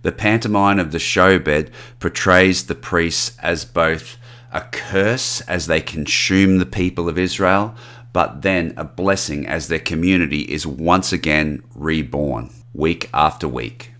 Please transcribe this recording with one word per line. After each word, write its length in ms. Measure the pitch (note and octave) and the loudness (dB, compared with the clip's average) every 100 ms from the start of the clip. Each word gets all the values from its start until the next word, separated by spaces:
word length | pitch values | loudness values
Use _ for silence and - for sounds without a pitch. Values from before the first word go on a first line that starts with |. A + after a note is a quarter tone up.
The 120 | - | -4
pantomime 640 | - G#2 A2+ A2+ G#2 G2+ G2 | -2 0 2 2 2 4 2
of 140 | E2 | 0
the 60 | D#2+ | -2
showbed 720 | - - F#2 F#2+ D2 D2+ D2+ - - - | -2 4 6 6 4 0 0 -10 -20 -6
portrays 680 | F2 - - F2+ F#2 F#2 - | -6 -2 4 6 6 4 -4
the 80 | |
priests 640 | E2 - F2 E2+ - - - | -8 -2 0 0 -2 -6 -6
as 260 | F2 E2+ | -4 -4
both 540 | - E2+ D#2+ D#2+ - - - - - | -4 0 0 0 -6 -20 -20 -20 -10
a 80 | - | -10
curse 800 | - - - F#2+ G2+ B2+ - - | -8 -12 -4 0 2 0 -2 -6
as 240 | - F2 D#2+ | -4 -6 0
they 140 | D#2+ | 0
consume 760 | - D#2+ D2 - - F#2+ G2 F#2+ | 0 -8 -4 -2 2 4 6 4
the 80 | F2+ | 2
people 420 | - F2+ E2+ E2+ | -2 -2 -2 -4
of 100 | D#2+ | -2
Israel, 560 | F2+ - F#2+ G2 G#2+ A2+ - - - | -2 0 2 2 0 -8 -20 -20 -6
but 300 | F2 E2+ C#2+ | 0 0 0
then 320 | F#2+ F#2 E2 - | -2 0 -2 -6
a 80 | |
blessing 640 | D#2 - F#2+ G2 - D2 C#2 | -12 -4 0 0 -2 -6 -4
as 220 | E2 D2 | -6 -4
their 100 | D#2+ | -4
community 600 | - D#2+ F2 F#2 D#2+ D2 | -2 -2 2 2 2 -2
is 260 | - D2 D#2+ | -4 -6 -6
once 440 | C#2 E2 F#2 F#2 | -4 2 2 2
again 540 | F2+ D#2 D2+ D2+ D2 - | -4 0 0 0 -4 -10
reborn, 760 | A#1+ D2+ D#2+ C2 C#2+ D2 A#1+ A#1+ - - | -8 -4 -2 -2 -4 -4 -4 -8 -16 -18
week 340 | - D#2 E2 - | -2 -2 -2 -4
after 340 | C#2+ D#2 - D#2+ | 2 0 0 -6
week. 440 | B1+ A#1 - - - | -6 -8 -12 -20 -20